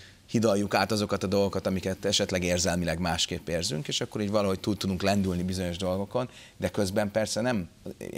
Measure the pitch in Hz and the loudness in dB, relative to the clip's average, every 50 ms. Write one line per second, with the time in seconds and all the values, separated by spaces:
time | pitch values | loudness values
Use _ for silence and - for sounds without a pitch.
0 | - - - - - - - 120 107 113 98 101 101 95 - 104 98 98 110 104 | -16 -20 -20 -20 -16 -2 0 2 4 4 4 4 2 2 2 2 2 2 2 0
1 | 104 101 101 95 104 95 98 101 101 98 92 95 - 104 95 92 - 95 95 - | 0 0 0 -2 0 2 2 2 2 2 0 -2 -2 0 -2 0 -2 -2 -4 -2
2 | - 98 101 - 101 - 95 92 87 87 87 87 87 92 85 90 85 80 80 82 | -2 0 2 2 2 2 0 0 2 2 2 2 2 2 2 2 0 0 0 0
3 | 90 85 82 85 - - 90 82 - - 85 82 87 101 139 156 147 - - - | 0 0 0 0 -2 -2 -4 -6 -4 -2 -2 -2 -2 -2 -4 -4 -4 -4 -4 -4
4 | 123 - - 110 107 98 104 107 101 98 95 92 - 110 101 - - 98 95 85 | -4 -4 -4 -4 -2 0 2 2 2 2 0 -2 -2 -2 -2 0 0 -2 -2 2
5 | 98 95 101 101 95 95 90 87 87 92 92 92 92 87 85 85 95 92 92 95 | 2 2 4 4 4 2 2 0 0 -2 -2 -2 -2 -4 -2 -2 -2 -2 0 -2
6 | 98 95 - 127 127 - - - - - - - 98 92 - - 104 92 98 107 | -4 -2 -2 -4 -4 -4 -8 -16 -20 -20 -10 -4 -4 -2 0 0 0 2 2 0
7 | 104 101 101 110 107 101 - 107 113 123 123 101 85 78 - - - - - - | 0 0 0 -2 -2 0 -2 -2 0 0 0 0 -2 -6 -10 -14 -14 -14 -12 -10
8 | 50 50 - | -12 -10 -8